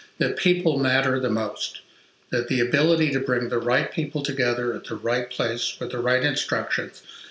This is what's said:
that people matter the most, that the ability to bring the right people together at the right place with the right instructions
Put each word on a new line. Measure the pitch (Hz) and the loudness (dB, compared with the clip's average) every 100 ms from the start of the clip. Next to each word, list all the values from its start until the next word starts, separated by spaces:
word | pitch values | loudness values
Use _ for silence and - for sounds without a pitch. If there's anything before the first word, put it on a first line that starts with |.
| - - | -20 -2
that | 131 - | -2 2
people | 180 180 175 143 | 2 4 2 2
matter | 131 131 131 131 | 2 2 2 0
the | 123 | 0
most, | 110 107 - - - - _ _ _ _ | 0 0 -4 -8 -10 -20 _ _ _ _
that | 123 120 | -4 0
the | 127 | 0
ability | 120 143 160 160 151 | 2 4 4 4 2
to | 131 | 2
bring | 127 123 120 | 0 0 0
the | 117 | 0
right | 117 131 151 | 2 0 0
people | - 151 151 | -2 -2 -2
together | 131 131 123 120 123 | -4 0 0 0 -2
at | 104 | -4
the | - | -6
right | 107 113 123 - | -6 -2 -2 -2
place | - 120 120 - - | -2 -2 -2 -6 -6
with | 127 | -6
the | 127 | -2
right | 120 127 | 2 2
instructions | 147 131 - 113 110 - - - - - - | 2 0 -2 -2 0 -4 -4 -10 -20 -20 -20